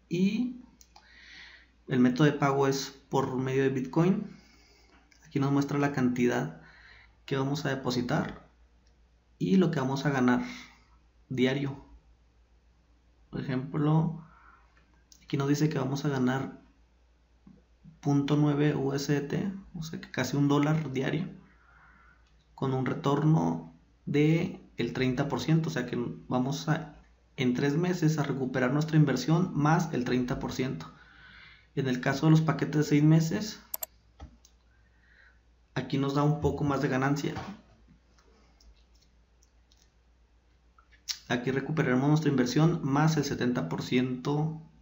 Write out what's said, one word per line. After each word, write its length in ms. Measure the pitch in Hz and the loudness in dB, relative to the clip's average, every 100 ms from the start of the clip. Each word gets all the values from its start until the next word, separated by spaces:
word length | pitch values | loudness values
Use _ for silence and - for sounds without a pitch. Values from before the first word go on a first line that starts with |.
| - | -6
y 540 | 175 196 233 247 - - - _ - - - - - - - _ _ - | 0 0 0 -4 -6 -16 -20 _ -20 -20 -20 -20 -20 -20 -20 _ _ -2
el 140 | 127 | 2
método 240 | 127 123 | 4 6
de 80 | 151 | 4
pago 340 | 143 139 139 139 | 4 2 2 2
es 240 | 135 - - - | 0 -6 -14 -4
por 280 | 139 135 127 | -2 -2 -2
medio 260 | 131 131 | -2 0
de 60 | 135 | 0
Bitcoin. 680 | 135 127 165 180 196 - - - - _ _ _ _ _ _ | 0 -2 2 2 2 -4 -14 -20 -20 _ _ _ _ _ _
Aquí 160 | - 135 | -8 -2
nos 120 | 139 | 0
muestra 260 | 139 139 147 | 2 0 0
la 140 | 143 | 0
cantidad 680 | 127 123 123 120 123 151 - - - - - - _ - | 0 0 2 2 0 -4 -8 -20 -20 -20 -20 -20 _ -6
que 100 | 135 | -2
vamos 280 | 135 147 | -2 -2
a 40 | 139 | -4
depositar 840 | 135 127 123 - 160 - - - _ _ _ _ _ _ _ _ - | -4 -2 -2 -2 -2 -2 -8 -18 _ _ _ _ _ _ _ _ -6
y 180 | 170 190 | 2 4
lo 140 | 160 | 4
que 80 | 143 | 2
vamos 260 | 131 135 | -2 -2
a 60 | 147 | 0
ganar 320 | 135 123 123 123 - - _ _ _ _ _ - | 2 4 2 0 -10 -20 _ _ _ _ _ -8
diario. 560 | 127 127 143 143 - - - _ _ _ _ _ _ _ _ _ _ _ _ _ | 0 0 0 -4 -8 -16 -20 _ _ _ _ _ _ _ _ _ _ _ _ _
Por 100 | 131 | -8
ejemplo, 840 | 135 127 135 151 151 160 - - - - - - _ _ _ _ _ - | -6 -6 -4 -2 2 2 2 -4 -12 -20 -20 -20 _ _ _ _ _ -20
aquí 140 | - 139 | -6 -2
nos 120 | 139 | 0
dice 200 | 143 151 | 2 0
que 100 | 135 | 0
vamos 260 | 131 143 | -4 -2
a 40 | 151 | -2
ganar 540 | 135 123 135 - - - _ _ _ _ _ _ _ - - _ _ - - | 0 0 0 -4 -12 -20 _ _ _ _ _ _ _ -20 -20 _ _ -20 -8
punto 360 | 147 143 143 147 | -2 0 2 2
nueve 380 | 151 143 151 | 2 2 0
U 200 | 143 139 | 0 -2
S 180 | 139 - | -4 -2
D 80 | 143 | -2
T, 320 | - - 196 - - | -2 -4 -4 -6 -12
o 80 | 170 | -12
sea 180 | - - | -12 -12
que 100 | - | -8
casi 260 | - 127 143 | -6 -2 0
un 120 | 143 | 2
dólar 440 | 143 147 160 139 | 4 2 0 -2
diario, 360 | 131 143 151 - - - _ _ - - - - _ _ _ _ | -4 -4 -4 -6 -12 -20 _ _ -20 -20 -20 -20 _ _ _ _
con 180 | - 135 | -6 -2
un 140 | 131 131 | -2 -2
retorno 920 | - 139 143 156 160 165 - - - _ _ - | -2 -2 2 2 2 2 -4 -8 -20 _ _ -4
de 580 | 143 151 165 190 - - - | 0 2 2 -2 -8 -14 -8
el 160 | 120 | -6
treinta 340 | 127 127 127 135 | -2 -2 -2 -2
por 120 | 123 | -4
ciento, 280 | 147 160 156 | 0 2 0
o 40 | |
sea 120 | 123 | -4
que 140 | 123 127 117 - - | -4 -4 -6 -8 -4
vamos 420 | 127 131 156 - | -2 -2 -4 -4
a, 260 | 147 - - - _ _ - | -4 -6 -16 -20 _ _ -2
en 160 | 127 | 0
tres 240 | 123 143 156 | 0 0 0
meses, 400 | 180 175 156 156 | 0 0 2 2
a 40 | |
recuperar 500 | 139 127 123 131 127 | -2 -4 -4 0 0
nuestra 240 | 147 156 156 | 0 2 4
inversión 540 | 139 123 - 170 185 | 4 2 0 0 0
más 380 | 147 147 175 - | 0 2 2 0
el 120 | 131 | -2
treinta 340 | 123 123 123 135 | 0 0 0 -4
por 140 | 123 | -6
ciento. 380 | - 131 160 - - - - - - - - _ | -4 -4 -6 -12 -20 -20 -20 -20 -20 -20 -20 _
En 120 | - 131 | -4 -2
el 140 | 123 | -2
caso 260 | 135 135 160 | -2 2 6
de 40 | |
los 100 | 160 | 6
paquetes 360 | 160 156 156 151 | 4 0 0 0
de 80 | |
seis 180 | 147 147 | 2 4
meses, 580 | 151 160 160 208 214 - - - - _ _ - - - - _ _ _ _ _ _ _ - _ _ _ _ | 6 6 4 -2 -6 -10 -14 -14 -14 _ _ -20 -20 -20 -20 _ _ _ _ _ _ _ -20 _ _ _ _
aquí 240 | - 123 135 | -10 -4 -2
nos 160 | 139 | -2
da 80 | 143 | 0
un 180 | 147 151 | 0 2
poco 220 | 143 - | -2 -2
más 180 | 143 135 | -2 0
de 80 | 135 | 0
ganancia. 460 | 131 139 143 156 - - - - - - - _ _ _ _ _ _ - - _ _ _ _ _ _ _ _ _ _ _ _ _ _ _ _ _ _ _ _ _ - - - - | 0 0 0 -4 -8 -10 -16 -20 -20 -20 -20 _ _ _ _ _ _ -20 -20 _ _ _ _ _ _ _ _ _ _ _ _ _ _ _ _ _ _ _ _ _ -14 -12 -10 -4
Aquí 220 | 123 135 | -4 -2
recuperaremos 580 | 135 - 156 127 127 143 | -2 -2 0 2 2 4
nuestra 220 | 156 147 | 4 4
inversión 500 | 127 123 151 165 175 | 2 2 4 2 2
más 320 | 135 143 160 156 | 0 2 4 2
el 80 | |
setenta 440 | 131 120 123 123 - | 0 -2 -2 -2 -4
por 140 | 131 | -6
ciento 800 | - 123 127 123 143 147 156 - - - | -2 0 0 -2 -2 -2 -2 -6 -14 -20